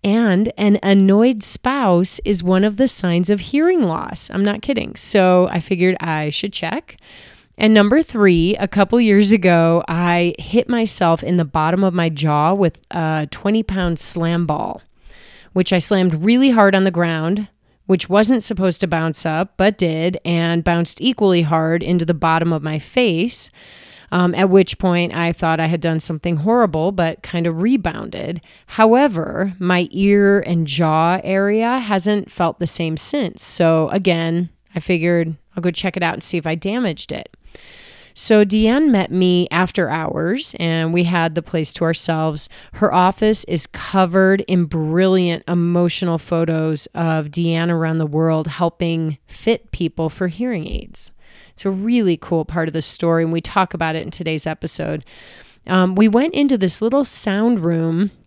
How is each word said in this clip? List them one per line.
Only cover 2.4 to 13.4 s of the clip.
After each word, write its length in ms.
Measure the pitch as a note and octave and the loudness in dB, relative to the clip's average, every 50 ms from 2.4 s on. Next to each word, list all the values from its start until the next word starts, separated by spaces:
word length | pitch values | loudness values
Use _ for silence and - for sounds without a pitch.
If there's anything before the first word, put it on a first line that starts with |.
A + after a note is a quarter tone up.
one 220 | E3+ F3+ F#3 F#3 G3 | 0 0 2 2 2
of 140 | G#3+ G#3 G3+ | 0 2 0
the 100 | C4 B3+ | 0 0
signs 420 | - - - F3+ E3+ F3 F3+ E3+ | 0 -2 -2 0 0 0 2 0
of 120 | G#3 G3 | 0 -2
hearing 400 | - - - C#4+ D#4 F4 F#4 E4+ | -2 -4 -2 0 2 2 2 2
loss. 480 | B3+ F3+ D#3+ - - - - F3 - - | 2 0 -2 -4 -6 -8 -10 -10 -10 -6
I'm 160 | - F#3 G3 | -4 -2 0
not 160 | G3+ G3+ G#3+ | 0 -2 -4
kidding. 340 | - - C#4 A3 - - - | -4 -4 -2 -2 -4 -6 -8
So 540 | - - - - G3+ F#3 F#3 F3+ F3+ F3+ - | -8 -8 0 2 4 4 6 6 4 4 2
I 80 | - F3+ | 0 -4
figured 380 | D#3+ - G3 F3 F3 F#3 F#3 - | -2 -2 -2 0 2 0 0 0
I 300 | - E3 D#3+ D#3 D3+ D3+ | -4 -4 -4 -2 -4 -4
should 240 | D3 - - G#3 - | -4 -4 -6 -6 -6
check. 420 | - - D#3+ G#3 C#4+ - - - - _ - - - - - - - _ _ _ - | -6 -6 -6 -6 -6 -8 -12 -20 -20 _ -20 -20 -20 -20 -20 -20 -20 _ _ _ 0
And 160 | - G#3+ A3 | 4 6 6
number 280 | G#3+ G3+ G#3 A#3 D4+ | 6 6 6 4 2
three, 540 | D#4 - - A3+ G#3 G3 F3+ E3+ E3 F3+ G#3 - | 2 0 0 4 4 6 6 4 2 2 0 -2
a 100 | G3+ F#3+ | -4 -4
couple 340 | - G3+ G3+ F#3+ - A#3+ | 2 0 2 2 4 2
years 300 | A#3+ A3 G3+ G3+ G#3 G3 G#3+ | 4 6 6 6 6 6 4
ago, 500 | G#3+ F3 F#3 F3 E3+ E3 E3 E3+ E3+ - - | 4 4 4 4 4 4 4 2 2 0 -2
I 440 | E3 E3 F3 F3 F3 F3 F3 F3 - - | -4 -2 0 0 2 2 2 0 -2 -4
hit 300 | - - - A3+ - - | -12 -2 -2 -2 0 0
myself 520 | B3 A#3 A3+ G#3+ - - F#3 E3+ E3 E3 | -2 -2 0 -2 0 0 2 2 2 0
in 140 | - A2+ F3+ F3 | 0 -2 0 0
the 60 | E3 | 0
bottom 380 | C#3 - E3 D#3 D#3+ F3 F#3 G3 | 0 -2 -2 0 0 0 2 0
of 100 | F#3+ F3 | 0 0
my 140 | F3+ E3+ E3 | 0 -2 -2
jaw 440 | D#3+ C#3 D3 D#3 D3+ D3 D3 E3 F#3+ | -2 -2 -2 0 2 2 2 2 2
with 260 | G3 G3 E3 - - _ _ | 2 0 0 -2 -4 _ _
a 360 | - E3+ D#3+ D#3 D#3 D#3 D3+ D3+ | -6 -4 -2 -2 -2 -2 -4 -6
twenty 320 | - - | -8 -6